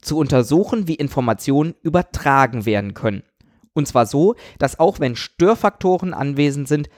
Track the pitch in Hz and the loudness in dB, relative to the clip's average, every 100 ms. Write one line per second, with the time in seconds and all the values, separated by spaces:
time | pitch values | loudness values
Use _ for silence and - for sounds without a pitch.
0 | - 156 143 131 113 151 202 233 180 160 | -6 -2 2 2 4 2 2 -2 -2 -4
1 | 143 - 123 107 - 139 156 - 160 170 | -4 -2 -2 -2 0 0 0 -4 -2 -2
2 | 180 - 143 135 131 120 104 104 101 92 | -2 -4 2 2 2 0 -2 -2 -2 -4
3 | 113 98 - _ _ _ _ - 147 - | -4 -4 -10 _ _ _ _ -4 0 2
4 | 113 143 180 240 - - 139 - 165 196 | 2 2 2 0 -8 -4 -4 2 0 2
5 | 139 120 - - 175 226 208 - 185 185 | -4 -4 -8 0 2 2 0 0 0 0
6 | 185 - 139 139 147 139 139 147 147 | -2 -4 -4 0 0 0 -2 -2 -2